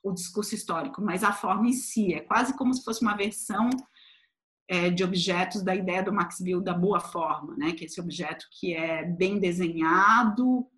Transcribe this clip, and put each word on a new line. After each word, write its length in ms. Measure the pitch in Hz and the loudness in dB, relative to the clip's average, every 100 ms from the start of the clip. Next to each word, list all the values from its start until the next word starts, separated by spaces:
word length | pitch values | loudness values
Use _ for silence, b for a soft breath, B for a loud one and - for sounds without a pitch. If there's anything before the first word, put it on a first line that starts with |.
| 196 | -4
o 20 | |
discurso 440 | 180 - 214 208 208 | -4 -4 -6 -4 -6
histórico, 480 | - 165 143 - | -4 -4 -4 -4
mas 200 | 208 180 | -4 0
a 100 | 202 | 0
forma 340 | 208 185 202 240 | 0 -2 2 2
em 60 | |
si, 420 | 254 - 233 196 151 | 2 -2 0 0 0
é 60 | |
quase 360 | - 220 254 262 | 0 2 2 0
como 160 | 254 | 0
se 100 | 254 | 0
fosse 200 | - 226 | -2 0
uma 120 | 220 208 | 0 0
versão, 540 | 202 - - 202 240 254 b b b b b b _ _ - | -2 -4 -6 0 0 0 b b b b b b _ _ -4
é, 240 | 180 175 | 0 2
de 140 | 175 | 2
objetos 580 | 185 190 185 180 185 208 | 0 0 0 0 0 -2
da 140 | 185 190 | -2 0
ideia 260 | 185 180 | 0 -2
do 120 | 190 | 0
Max 260 | 185 175 - | 0 -2 -4
Bill 220 | 180 180 | -2 -2
da 120 | 190 | 0
boa 280 | 175 185 196 | 2 2 2
forma, 520 | - 175 165 147 147 - | -2 -4 -2 -4 -6 -4
né? 160 | 151 | -4
Que 100 | 165 | -4
é 40 | 160 | -10
esse 120 | - | -8
objeto 460 | 175 147 156 160 - - | -8 -6 -8 -8 -14 -8
que 160 | 190 | -6
é 300 | 165 165 160 | -2 -2 -2
bem 340 | 175 170 190 202 | -4 0 0 2
desenhado 1300 | 185 175 170 165 160 180 202 226 226 208 254 254 - | 0 0 0 2 4 6 6 6 4 2 2 2 0